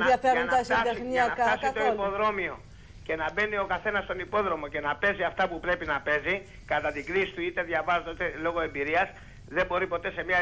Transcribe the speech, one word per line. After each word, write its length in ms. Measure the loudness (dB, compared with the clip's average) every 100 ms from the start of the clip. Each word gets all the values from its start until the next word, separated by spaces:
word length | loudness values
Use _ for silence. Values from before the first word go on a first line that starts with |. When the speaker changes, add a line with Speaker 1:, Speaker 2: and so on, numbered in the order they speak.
Speaker 1:
ενδιαφέρουν 400 | 4 6 6 4
Speaker 2:
για 80 | 4
να 60 | 2
Speaker 1:
τα 60 |
Speaker 2:
φτάσει, 180 | 4 2
Speaker 1:
συντεχνιακά 520 | 2 0 0 2 2 4
Speaker 2:
για 100 | 2
να 120 | 2
φτάσει 160 | 0
το 60 | 2
Speaker 1:
καθόλου. 220 | 2 2
Speaker 2:
υποδρόμιο 520 | 0 2 2 2 -4 -6 -14 -20 -20 -12 -4
και 80 | -2
να 60 | -2
μπαίνει 240 | 0 0 0
ο 80 | 0
καθένας 300 | 0 0 -2
στον 160 | -2 -6
υπόδρομο 460 | -2 0 2 0 -2
και 60 | -2 -2
να 40 | 0
παίζει 220 | 0 2
αυτά 200 | 0 0 -2
που 100 | 0 -2
πρέπει 200 | -2 0
να 120 | -2 2
παίζει, 280 | 0 0 -2 -4 -12 -2
κατά 240 | 0 0 -4
την 80 | -2
κρίση 260 | 0 0 -2
του 60 |
είτε 200 | -4 -2
διαβάζοντα 480 | -2 -2 2 0 0
είτε 160 | -4 -4 -2 -2
λόγω 140 | 0
εμπειρίας, 480 | -2 -2 0 2 0 -4 -18 -18 -4
δεν 160 | -2 0
μπορεί 220 | 0 0
ποτέ 240 | -2 -4
σε 120 | -6
μια 160 | 0 2